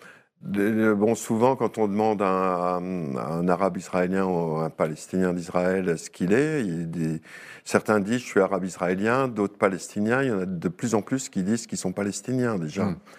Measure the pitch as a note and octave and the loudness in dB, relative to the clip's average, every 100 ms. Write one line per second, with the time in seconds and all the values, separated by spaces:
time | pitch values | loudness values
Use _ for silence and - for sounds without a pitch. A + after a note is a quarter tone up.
0 | - - _ _ - G2 G2+ A2 A2 G2+ | -20 -20 _ _ -6 0 2 4 4 4
1 | G#2+ A2+ - A2+ B2 C3 A2 A2 G#2+ G2+ | 4 2 0 2 4 2 0 0 0 2
2 | A2 G2+ F#2+ F#2 F#2 F2+ F2+ F2+ F2+ F2+ | 2 2 2 2 2 0 0 -2 -2 -4
3 | D2 B1+ B1 E2 F2 F2 G2 F2+ - F#2 | -4 -4 -4 0 2 2 0 -2 -4 0
4 | F2+ F#2+ F#2+ F2 E2 D#2 D#2+ - D#2+ D2+ | 0 2 0 0 0 -2 -2 -2 -2 -4
5 | - F#2 F#2 F2+ E2+ F#2 F2+ F#2+ F#2 D#2+ | -4 0 0 0 -2 0 2 2 0 -2
6 | - - F2+ A2+ D3+ D#3 G2+ E2 E2 E2+ | -4 -4 2 4 2 0 -2 -4 -4 -2
7 | D#2+ D#2 - - - - - G#2 - G#2+ | -2 -4 -8 -20 -20 -18 0 0 4 2
8 | G2 B2 - G2+ F#2 F#2+ F#2 - F2+ F#2 | 2 -2 0 2 2 2 -4 -4 -2 0
9 | A2 C3 C3+ G#2+ G2+ - G2+ F2+ - G#2 | 2 0 0 0 -2 0 0 0 -6 -4
10 | G#2+ B2+ C3+ G2 F#2 F2 F2 - A#2+ A2 | 0 2 2 0 -2 -2 -4 -4 0 0
11 | - C3 - G2 F#2 A#2 - F#2+ F#2+ F#2 | 0 -4 -4 -4 0 -2 -4 -6 -6 -4
12 | G2+ - - B2+ A#2+ G2+ D#2 F#2+ G2+ D#2+ | -4 -4 -4 -2 0 -2 -4 -2 -2 -2
13 | - | -10